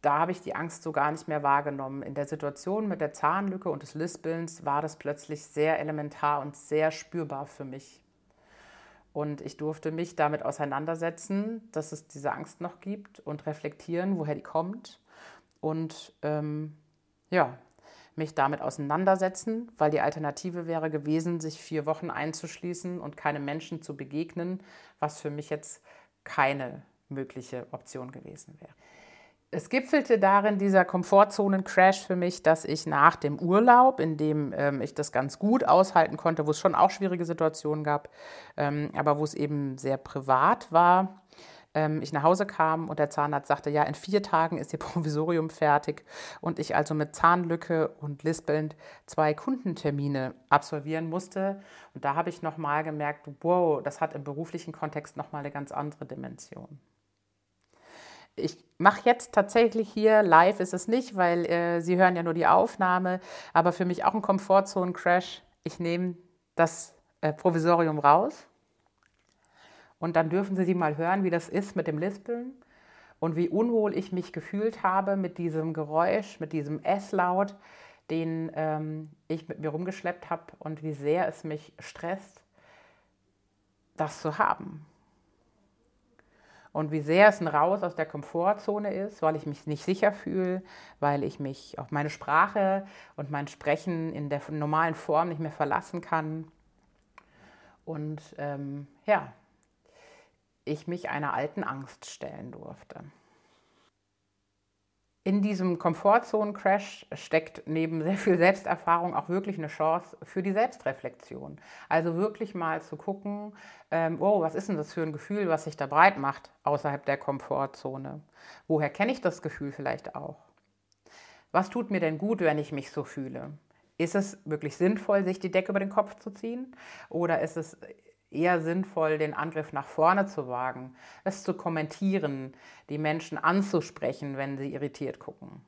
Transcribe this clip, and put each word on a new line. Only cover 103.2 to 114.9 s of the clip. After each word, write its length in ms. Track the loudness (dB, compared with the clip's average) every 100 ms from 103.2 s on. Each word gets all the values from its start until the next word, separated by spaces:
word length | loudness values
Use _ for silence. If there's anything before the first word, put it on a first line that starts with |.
| _ _ _ _ _ _ _ _ _ _ _ _ _ _ _ _ _ _ _ _
In 180 | 0 2
diesem 360 | 2 0 0 0
Komfortzonen-Crash 1300 | -2 2 4 4 4 -2 -2 -2 2 2 0 -14 -16
steckt 520 | -16 0 0 0 -14 -4
neben 360 | -2 -2 -2
sehr 140 | -2 0
viel 220 | 2 6
Selbsterfahrung 760 | 6 4 -2 -2 2 2 2
auch 140 | -4 -2
wirklich 300 | -4 -4 -8
eine 80 | -10
Chance 500 | -2 0 0 -4 -20
für 200 | -8 -6
die 100 | -2
Selbstreflexion. 1080 | 0 0 -2 -6 -6 -10 -12 -16 -14 -14 -16 -20 -20 0
Also 280 | 0 0 -2
wirklich 380 | -2 -4 -10
mal 260 | -6 -4 -4
zu 160 | -8 -12
gucken, 560 | -8 -8 -8 -10 -12 -16 -20 -20 _
ähm, 320 | -2 0 0
oh, 180 | 2 2
was 140 | 2
ist 140 | -4 -4
denn 100 | -4
das 160 | -4